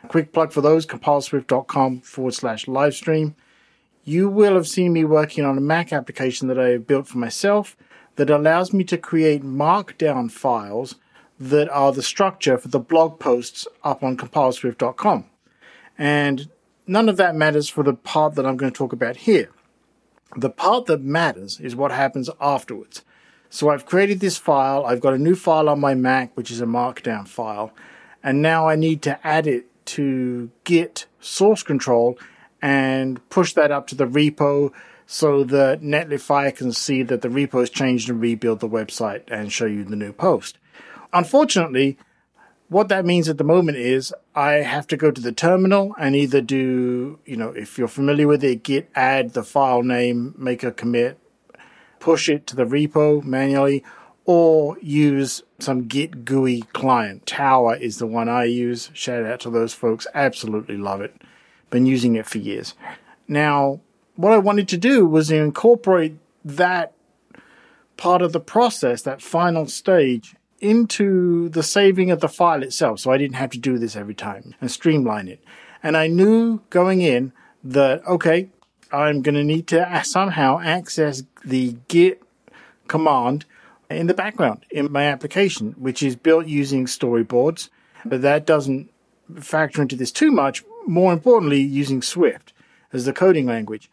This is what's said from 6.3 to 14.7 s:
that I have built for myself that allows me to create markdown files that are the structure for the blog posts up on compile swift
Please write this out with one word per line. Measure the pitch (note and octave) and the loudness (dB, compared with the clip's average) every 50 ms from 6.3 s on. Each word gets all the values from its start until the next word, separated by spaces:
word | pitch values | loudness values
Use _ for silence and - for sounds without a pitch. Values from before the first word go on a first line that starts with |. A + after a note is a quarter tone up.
| B2 - C3 B2+ | -4 -4 -4 -4
that | B2+ C3 | -2 0
I | B2+ B2 | 2 2
have | B2 A#2+ A2+ | 0 0 0
built | - C#3+ C3+ C#3 | 0 -2 -2 -2
for | - - | -4 -6
myself | B2 A#2+ A#2 - - - G3+ G3+ G#3 G3+ - - _ _ _ - - _ _ _ | -6 -6 -6 -6 -2 0 0 2 0 0 -4 -12 _ _ _ -20 -20 _ _ _
that | - - - | -2 0 2
allows | D3+ D3 D3+ D#3 D#3+ E3+ F#3 F3+ | 2 2 4 2 2 2 0 0
me | - F#3+ F#3 | 0 -2 0
to | F3+ F3+ E3+ | 0 -4 -6
create | - - - D#3+ D#3 D#3 D3 C#3+ C3+ | -4 -2 0 2 4 4 2 2 -2
markdown | C#3 C3 C#3 D3 D#3 F3+ G#3 D3+ - - _ D#3+ D3+ C#3 B2+ A#2+ A2+ | -6 -4 -2 2 2 2 2 0 -6 -8 _ -2 0 0 0 -4 -6
files | - - - C3+ B2 A2+ G#2 G2+ G2+ A2+ C3+ B2+ - _ _ _ _ _ _ _ _ _ | -8 -4 -2 -2 -2 -2 -4 -6 -8 -8 -8 -10 -14 _ _ _ _ _ _ _ _ _
that | C3+ C3 C#3+ D3 D3 - | -4 0 2 2 2 2
are | C#3 C#3+ C#3 C#3 | 0 2 2 2
the | C3 C3+ - | 2 0 -4
structure | - - - G3 F#3+ F#3+ - - D3 B2+ B2 | -6 0 0 0 0 0 -2 0 0 0 0
for | - B2+ | -2 -4
the | B2 C#3 | -4 -4
blog | A#2 - E3 D#3+ E3 D#3+ D#3 - | -2 2 4 4 4 2 0 -4
posts | - D3 B2 B2 A#2+ - - - - - - _ - | 0 0 0 0 0 -8 -12 -14 -16 -16 -16 _ -4
up | D3 C3+ - C#3+ | -4 -4 -2 -4
on | C3 B2+ B2+ | -4 -4 -6
compile | - B2 - D#3 C#3 C3 B2 | -8 -6 -2 0 2 2 0
swift | - - B2 | -2 -4 -6